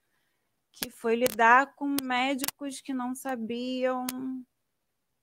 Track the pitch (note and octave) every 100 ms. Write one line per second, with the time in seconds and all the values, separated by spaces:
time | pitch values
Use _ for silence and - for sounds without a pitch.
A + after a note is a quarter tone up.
0 | _ _ _ _ _ _ _ - B3 -
1 | A#3 A#3 B3 A3 A3+ B3 C4+ - C#4+ C#4
2 | C4 B3 C4 C4+ C4+ - C#4+ C4 - C4
3 | B3 B3+ C4+ B3+ A3 A#3 B3+ B3+ B3+ B3+
4 | B3+ B3+ C4 C4 B3 _ _ _ _ _
5 | _ _